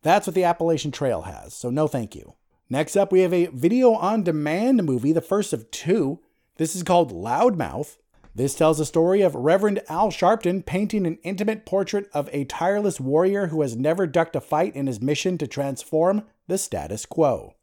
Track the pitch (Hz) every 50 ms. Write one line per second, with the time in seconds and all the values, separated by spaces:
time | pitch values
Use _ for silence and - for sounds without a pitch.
0 | _ 156 175 208 - - 160 185 180 170 170 - 165 165 165 147 - 151 127 -
1 | 147 131 110 82 78 95 80 - - - - - - 123 123 147 156 151 - 131
2 | 113 104 - - - - - _ _ _ _ _ _ _ 120 139 156 151 - 202
3 | 196 196 190 185 185 175 180 175 175 175 135 123 127 175 226 254 254 240 220 202
4 | 165 190 220 226 190 175 160 151 147 151 160 185 220 254 269 233 185 151 131 120
5 | 113 143 160 165 160 - 196 208 202 - - 123 110 _ - - - 160 190 233
6 | 156 135 147 - _ _ _ _ _ _ _ _ 160 156 - 185 175 165 185 175
7 | 170 131 101 85 95 113 123 151 226 254 214 165 127 78 67 107 147 - - _
8 | _ _ _ _ - - - - 131 139 135 - 165 156 160 151 156 - - 170
9 | 165 175 190 208 196 175 147 127 123 151 170 196 202 208 202 202 - - 156 170
10 | 208 208 165 - 185 180 220 214 - 180 180 196 - - - 185 208 208 - 214
11 | 190 165 156 - _ 175 196 180 196 214 220 214 _ - 190 196 190 185 - 202
12 | 196 - - 147 139 - - 143 143 139 - - 165 180 202 208 208 202 - -
13 | 131 131 143 156 180 190 202 202 202 170 156 156 151 131 117 113 131 151 165 185
14 | 190 156 139 175 165 165 - 143 - - 156 151 170 208 - 135 139 135 123 101
15 | 117 135 151 143 - 185 185 156 151 123 - - 139 139 135 - - - - 156
16 | 165 185 196 208 214 _ _ _ _ - 175 190 - - - 87 71 78 98 110
17 | - - - - 160 139 117 - 50 - _ _